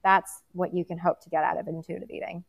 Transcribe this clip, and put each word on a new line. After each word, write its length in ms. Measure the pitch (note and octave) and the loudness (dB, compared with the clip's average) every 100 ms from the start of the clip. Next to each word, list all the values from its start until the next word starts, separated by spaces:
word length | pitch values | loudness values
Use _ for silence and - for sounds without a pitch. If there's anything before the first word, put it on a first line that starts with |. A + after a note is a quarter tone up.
that's 400 | F#3+ F#3+ - - _ | 6 4 2 -18 _
what 200 | F3 F3+ | -4 0
you 120 | F3+ E3+ | 0 -2
can 120 | E3+ | 0
hope 240 | F3 - | 0 0
to 80 | E3+ | -2
get 140 | D#3+ | 0
out 140 | D#3 E3 | 2 0
of 100 | - | -4
intuitive 420 | E3 D#3+ E3+ - | -8 -8 -10 -10
eating. 340 | - - F3 | -10 -10 -12